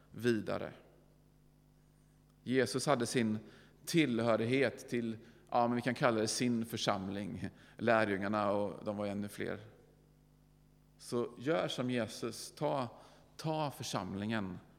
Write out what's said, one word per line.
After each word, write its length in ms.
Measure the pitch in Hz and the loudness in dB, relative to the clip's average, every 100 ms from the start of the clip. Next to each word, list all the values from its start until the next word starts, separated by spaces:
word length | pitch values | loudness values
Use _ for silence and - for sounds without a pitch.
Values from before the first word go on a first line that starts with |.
| - | -20
vidare. 640 | 101 120 110 98 98 - - - - - - - - - _ _ _ _ _ - - - - | -2 2 2 0 -4 -6 -12 -20 -20 -20 -20 -20 -20 -20 _ _ _ _ _ -20 -20 -20 -14
Jesus 420 | 110 131 120 135 - | -2 2 2 2 2
hade 200 | 120 117 | 2 2
sin 340 | 131 110 107 - - - - - | 2 2 0 -6 -20 -20 -18 0
tillhörighet 1040 | 175 143 113 117 110 113 135 123 - - | 2 4 4 4 4 4 2 2 -2 -6
till, 280 | 120 117 110 - - - | -4 -4 -6 -12 -20 -2
ja, 180 | 120 120 | 2 4
men 80 | 120 | 2
vi 60 | |
kan 140 | 127 117 | 0 2
kalla 260 | 139 113 | 4 4
det 60 | 107 | 2
sin 380 | - 123 117 113 | 2 2 0 -2
församling, 840 | 117 - 101 95 104 95 95 - - - - | -2 0 0 -2 -4 -6 -6 -8 -10 -18 -2
lärjungarna, 760 | 113 113 107 95 101 107 101 | 4 6 6 2 2 2 2
och 340 | 101 101 - 107 | 2 0 -4 -6
de 120 | 104 | -4
var 80 | 104 | -4
ännu 220 | 101 101 | -4 -6
fler. 320 | - 92 95 107 - - - - - - - - - - - - - | -6 -6 -8 -12 -20 -20 -20 -20 -20 -20 -20 -20 -20 -20 -20 -20 -18
Så 320 | - 120 117 - | -6 -4 -4 -6
gör 300 | 127 175 - | -2 -2 -2
som 240 | - 127 | -2 -2
Jesus, 600 | 123 107 - 120 107 - | 0 -2 -4 -6 -8 -12
ta, 360 | - 151 143 127 - - - - - | -4 -2 -2 -4 -8 -20 -20 -20 -8
ta 340 | 160 156 147 | -4 -2 -2
församlingen 880 | - 117 110 92 98 104 113 95 90 - | -4 -6 -4 -4 -4 -2 -2 -2 -8 -14